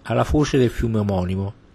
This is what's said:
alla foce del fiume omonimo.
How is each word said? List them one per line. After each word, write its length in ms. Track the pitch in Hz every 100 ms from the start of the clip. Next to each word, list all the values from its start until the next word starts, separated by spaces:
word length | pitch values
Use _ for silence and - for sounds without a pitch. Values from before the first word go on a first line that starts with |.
alla 200 | - 117
foce 340 | 120 151 143 139
del 140 | 120
fiume 300 | - 117 110
omonimo. 540 | 101 95 90 95 98 - -